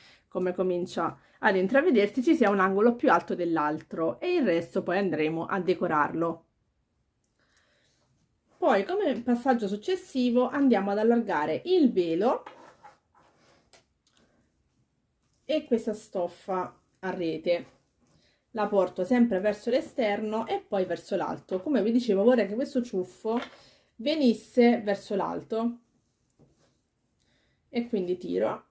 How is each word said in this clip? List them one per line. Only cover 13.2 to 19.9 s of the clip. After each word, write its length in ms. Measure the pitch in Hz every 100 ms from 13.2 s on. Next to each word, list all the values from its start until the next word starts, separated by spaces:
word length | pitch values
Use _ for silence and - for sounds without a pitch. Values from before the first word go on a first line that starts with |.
| _ _ _ _ _ - _ _ _ _ _ _ _ _ _ _ _ _ _ _ _ _
e 200 | - 311
questa 300 | - 233 233
stoffa 880 | 208 - 190 175 - - 185 175 - _ -
a 100 | 185
rete 680 | 185 170 160 175 170 - _ _ _ _ _ _ _ _
la 140 | 220 208
porto 380 | 202 180 -
sempre 360 | 180 247 233 185
verso 300 | 208 208 233
l'esterno 760 | 262 320